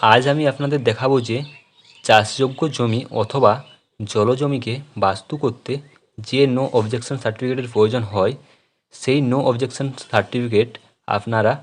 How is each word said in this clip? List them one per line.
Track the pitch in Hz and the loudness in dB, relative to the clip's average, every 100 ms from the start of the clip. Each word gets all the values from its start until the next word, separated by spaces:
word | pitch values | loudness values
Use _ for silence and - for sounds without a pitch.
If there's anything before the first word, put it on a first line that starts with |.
আজ | 110 117 135 | 6 6 4
আমি | 147 147 | 2 0
আপনাদের | 127 143 147 | 0 -2 0
দেখাবো | 117 110 131 135 | 0 0 0 0
যে | 120 117 147 - _ _ _ - | 0 -6 -8 -16 _ _ _ -14
চাষযোগ্য | - 110 110 - 131 135 160 | 4 4 4 0 -2 -2 -4
জমি | 127 120 110 - | -2 0 0 -4
অথবা | 113 104 139 113 117 - _ _ _ | -4 -2 4 4 4 -4 _ _ _
জলজমিকে | 104 113 107 131 143 139 110 123 - - | -4 0 2 2 0 -2 -4 -8 -10 -2
বাস্তু | 101 95 - 147 | 0 0 -6 -4
করতে | 135 110 - 139 - _ _ - | -4 -4 -8 -8 -10 _ _ -18
যে | 107 131 139 | -6 2 2
no | 127 131 127 | 2 0 0
objection | 107 117 - 135 | 0 -4 -6 -6
সার্টিফিকেটের | 113 110 127 127 123 | -4 -4 -6 -4 -4
প্রয়োজন | 107 107 123 | 2 2 2
হয়, | 104 104 98 131 - _ _ _ _ | -4 0 -2 -2 -14 _ _ _ _
সেই | - - 139 | -10 -2 0
no | 131 131 | 2 0
objection | 131 120 127 - 139 135 - | 0 0 -4 -4 -8 -8 -2
সার্টিফিকেট | 110 101 123 120 107 120 - _ _ - | -2 0 -4 0 0 0 -4 _ _ -4
আপনারা | 101 - 113 107 143 | -4 -2 0 2 0